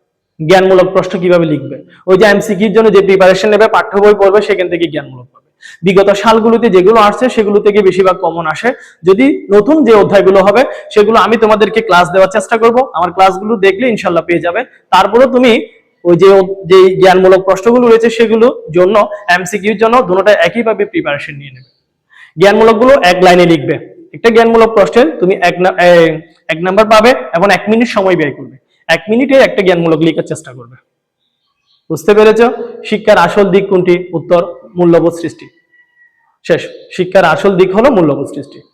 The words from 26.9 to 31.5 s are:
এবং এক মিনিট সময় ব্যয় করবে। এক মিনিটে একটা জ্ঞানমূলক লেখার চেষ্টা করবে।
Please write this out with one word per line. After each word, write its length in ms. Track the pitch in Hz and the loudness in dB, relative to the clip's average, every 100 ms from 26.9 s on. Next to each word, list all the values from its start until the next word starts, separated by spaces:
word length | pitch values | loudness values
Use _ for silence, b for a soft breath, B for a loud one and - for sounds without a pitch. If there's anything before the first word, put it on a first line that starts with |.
| 220 233 | 2 2
এবং 420 | 269 - 170 202 | 0 -4 -4 -2
এক 100 | 180 208 | -2 -2
মিনিট 200 | 226 240 | -2 -2
সময় 280 | 208 190 175 | -2 -2 -2
ব্যয় 160 | 147 | -4
করবে। 240 | 127 123 131 _ _ - | -8 -18 -20 _ _ -6
এক 140 | 165 - | -4 -2
মিনিটে 240 | 226 277 | -2 0
একটা 280 | 269 208 - | 2 2 0
জ্ঞানমূলক 360 | 185 175 170 156 | 0 0 -2 0
লেখার 240 | 165 156 | -2 -4
চেষ্টা 300 | 165 135 139 | -8 -12 -14
করবে। 240 | 127 117 123 _ _ _ _ _ _ _ | -20 -20 _ _ _ _ _ _ _ _